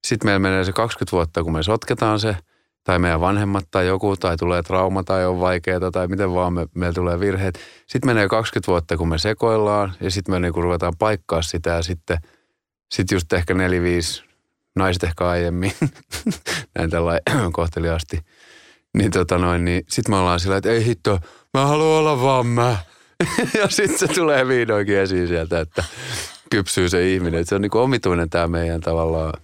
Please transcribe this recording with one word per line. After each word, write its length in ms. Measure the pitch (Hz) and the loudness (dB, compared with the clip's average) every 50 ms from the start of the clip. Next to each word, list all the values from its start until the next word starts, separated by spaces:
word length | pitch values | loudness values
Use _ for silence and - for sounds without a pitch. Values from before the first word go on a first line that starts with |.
| - | -2
sit 160 | - 127 107 - | -2 -4 0 0
meillä 160 | 104 101 95 | 2 2 2
menee 240 | 95 95 95 95 92 | 2 2 2 0 0
se 100 | 95 95 | 0 0
kaksikymmentä 380 | - 113 120 - - 107 - | -2 -2 -2 -2 -6 -6 -2
vuotta, 320 | - 90 85 80 - 87 82 | 0 0 0 0 -2 -4 -2
kun 100 | 82 80 | -2 -2
me 100 | 78 78 | -2 0
sotketaan 560 | 98 110 117 - - 131 - 120 110 107 104 | 0 -2 -2 0 -4 -2 0 0 0 0 0
se, 160 | 104 110 101 90 - _ _ _ _ _ _ _ _ | 0 -2 -4 -4 -10 _ _ _ _ _ _ _ _
tai 160 | - 92 87 | 0 2 2
meidän 220 | 90 87 82 80 | 2 2 2 2
vanhemmat 440 | 85 92 101 101 104 101 98 98 90 _ | 2 2 2 0 0 0 -2 -4 -4 _
tai 160 | - 98 90 | -2 0 0
joku, 300 | 90 95 95 107 101 98 | 2 0 0 0 -2 -2
tai 200 | - - 90 85 | 0 -2 -2 -2
tulee 260 | 82 85 87 90 87 82 | 0 0 0 0 0 -2
trauma, 400 | - 98 92 92 95 92 98 92 | -2 0 0 2 2 0 -2 -2
tai 220 | - 95 95 92 | 0 0 0 2
on 140 | 90 92 90 | 0 0 0
vaikeeta, 520 | 90 92 92 90 87 - 92 90 92 92 | 0 0 0 0 -2 -2 -2 -2 -2 -2
tai 160 | 85 92 90 | -2 -2 -2
miten 260 | 87 95 92 101 92 90 | -2 -2 -2 -2 0 0
vaan 200 | 90 90 90 87 | 0 0 0 0
me, 140 | 87 82 80 _ | -2 -4 -6 _
meillä 180 | 87 87 87 85 | -4 -4 -2 -2
tulee 260 | 92 90 87 87 87 | -2 -2 -2 0 0
virheet. 400 | 98 101 92 92 98 92 87 - - - - - _ | 0 0 0 0 -2 -4 -6 -8 -16 -20 -20 -20 _
Sit 180 | _ - 123 - | _ -6 -2 0
menee 220 | 135 120 110 101 | 2 4 4 2
kaksikymmentä 440 | 95 110 110 113 - - 107 - - | 2 2 0 0 -2 -4 -4 0 0
vuotta, 260 | 92 87 80 - 87 | 0 0 0 -2 -2
kun 120 | 80 85 82 | -2 0 0
me 80 | 82 | 0
sekoillaan, 760 | 78 - 104 110 - - 117 113 110 107 104 104 104 101 95 92 - | 0 0 -2 0 2 2 2 2 2 2 2 2 2 0 -2 -4 -6
ja 100 | - 95 | -6 -4
sit 160 | 90 101 95 | -4 -4 -2
me 120 | - 95 90 | -2 -2 0
niinku 220 | 90 87 80 85 | 0 -2 -2 0
ruvetaan 320 | 85 87 87 85 87 87 80 - | 0 0 0 0 -2 -4 -2 0
paikkaa 420 | 110 107 107 95 _ - 85 82 | 0 0 0 -2 _ -4 -2 -2
sitä, 280 | 80 - - 85 80 87 | -2 -2 -6 -4 -2 -2
ja 140 | 85 85 82 | -2 -2 -2
sitten, 340 | 85 90 82 _ - 87 82 - _ _ _ _ _ _ _ _ _ _ _ _ _ | -4 -6 -8 _ -4 -4 -4 -4 _ _ _ _ _ _ _ _ _ _ _ _ _
sit 200 | - - 98 92 | -4 -4 0 0
just 220 | 104 92 85 - 95 | 0 -2 0 0 0
ehkä 200 | 90 85 - 92 | 0 0 0 0
neljä, 280 | 92 92 90 90 90 | 0 2 2 2 2
viisi, 420 | 87 87 87 87 82 - - - - _ _ _ _ _ _ _ _ _ _ | 2 0 0 0 -2 -4 -8 -10 -14 _ _ _ _ _ _ _ _ _ _
naiset 280 | 92 95 95 90 87 - | 0 0 0 0 0 -2
ehkä 240 | 87 82 - 90 | -4 -2 -2 -2
aiemmin, 460 | 87 87 87 87 85 87 87 92 98 - - 165 139 - - - _ - - - | 0 0 0 0 -2 -2 -2 -2 -4 -2 -2 -4 -4 -4 -8 -18 _ -14 -6 -4
<laughs> 500 | 233 175 - _ - - 160 120 _ _ | -4 -6 -4 _ -8 -8 -8 -8 _ _
näin 120 | - 82 80 | -4 -4 -2
tällainen 640 | 85 85 85 85 85 85 - - - 143 107 - | 0 0 0 0 -2 -2 -2 0 0 0 0 0
<clears throat> 0 | |
kohteliaasti, 680 | - - 85 82 - 85 82 85 82 80 80 - - 82 - _ _ _ - - - - - - - _ _ _ - | -2 -2 -2 -2 -2 -2 -2 -2 -2 -2 -4 -6 -8 -8 -8 _ _ _ -20 -20 -20 -20 -20 -20 -20 _ _ _ 0
niin 140 | 101 101 107 | 0 0 2
tota 260 | 85 95 90 - 92 | 2 0 0 2 2
noin, 280 | 87 90 87 87 87 87 | 2 2 2 2 2 0
niin 180 | 87 87 92 - _ | 0 0 -2 -4 _
sit 180 | - - 107 | -4 -2 0
me 80 | - 104 | 0 2
ollaan 240 | 95 92 90 87 87 | 2 2 2 2 0
sillä, 180 | 90 98 95 | 0 0 0
että 140 | 98 92 101 | 0 2 2
ei 140 | 117 117 107 | 2 2 2
hitto, 340 | 120 113 - - 113 101 87 82 - - - _ _ - | 0 -2 0 0 0 0 0 -2 -8 -18 -20 _ _ 0
mä 120 | 135 139 | 2 2
haluan 340 | 143 147 151 156 160 156 156 | 4 4 4 4 4 4 4
olla 220 | 156 156 151 127 | 4 4 2 2
vaan 260 | 123 135 135 127 120 | 2 2 4 2 2
mä. 300 | 120 120 120 120 123 117 95 85 _ _ _ _ _ _ _ | 2 2 2 2 2 2 -2 -4 _ _ _ _ _ _ _
<laughs> 400 | 175 - - - 240 - - 226 | -4 -2 0 -2 -2 0 2 2
Ja 100 | 208 190 | 2 2
sit 280 | - - 208 - - | 2 2 0 0 2
se 100 | - 190 | 0 0
tulee 400 | 151 - 180 170 151 147 131 131 | 0 0 2 2 4 4 4 4
vihdoinkin 500 | 127 131 123 117 110 107 104 101 101 101 | 4 2 2 2 2 0 0 2 2 2
esiin 300 | 98 98 95 95 90 87 | 2 2 2 0 0 0
sieltä, 320 | 85 87 82 80 82 85 85 | 0 0 -2 -2 -2 -2 -2
että 240 | 80 78 _ - 87 - - - - 131 117 - - - - - _ - | -4 -4 _ -6 -6 -6 -10 -14 -10 -10 -8 -8 -10 -12 -16 -20 _ -2
kypsyy 380 | - 107 95 - - - 92 87 | -2 -2 0 0 0 0 2 2
se 240 | 95 87 90 92 95 | 2 2 2 2 2
ihminen. 280 | 92 90 85 80 82 | 2 0 0 0 0
Et 60 | 85 | 0
se 80 | - 101 | 0 0
on 60 | 98 | 0
niinku 160 | 101 101 - | 0 2 2
omituinen 520 | 110 123 135 131 117 - 98 87 85 85 82 | 2 2 2 2 0 2 0 0 2 0 0
tää 180 | - 85 85 | 0 0 0
meidän 340 | 82 82 85 85 85 85 82 | 0 0 -2 -2 -2 -2 -4
tavallaan 520 | 80 82 82 82 82 82 80 80 80 78 78 - | -2 -2 0 0 0 0 0 -2 -2 -4 -6 -10